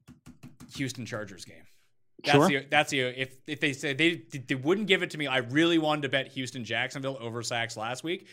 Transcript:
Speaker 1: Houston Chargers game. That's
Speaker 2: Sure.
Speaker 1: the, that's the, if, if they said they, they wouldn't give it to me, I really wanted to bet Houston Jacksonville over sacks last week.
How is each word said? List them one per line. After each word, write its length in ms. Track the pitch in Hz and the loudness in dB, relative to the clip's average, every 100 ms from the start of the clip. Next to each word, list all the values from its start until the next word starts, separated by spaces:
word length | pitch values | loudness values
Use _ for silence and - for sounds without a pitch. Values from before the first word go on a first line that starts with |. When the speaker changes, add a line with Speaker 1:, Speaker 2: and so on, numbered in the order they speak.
| - - - - - - - - | -20 -20 -20 -20 -20 -20 -14 -8
Speaker 1:
Houston 320 | 135 131 113 | -6 -6 -10
Chargers 360 | 110 101 92 | -8 -10 -14
game. 200 | - 82 - _ _ _ _ - | -20 -20 -20 _ _ _ _ -4
That's 140 | - 143 | 6 8
Speaker 2:
Sure. 100 | 165 | 8
Speaker 1:
the, 200 | 139 139 | 4 2
that's 220 | 151 147 | 4 4
the, 80 | 143 | 2
if, 360 | 127 127 131 - - | 0 -2 -6 -8 -10
if 120 | 147 | -2
they 140 | 156 | -2
said 240 | 131 151 135 | -2 -2 2
they, 240 | 165 160 - 143 120 | 2 2 -6 -10 -4
they 60 | |
wouldn't 320 | 139 135 196 196 | -2 0 0 2
give 160 | 185 | 0
it 80 | 175 | 0
to 80 | 151 | -4
me, 80 | 143 | -2
I 120 | 131 | -2
really 420 | 120 143 170 170 | 0 2 4 4
wanted 240 | 156 151 | 2 0
to 60 | 139 | 0
bet 180 | 135 127 | -2 -2
Houston 300 | 131 127 131 | -8 -8 -8
Jacksonville 540 | 107 113 127 147 135 131 | -6 -4 -4 -4 -8 -6
over 220 | 117 117 | -8 -8
sacks 340 | 110 120 117 113 | -4 -4 -4 -6
last 280 | 110 127 | -8 -6
week. 240 | 160 175 - | -6 -8 -10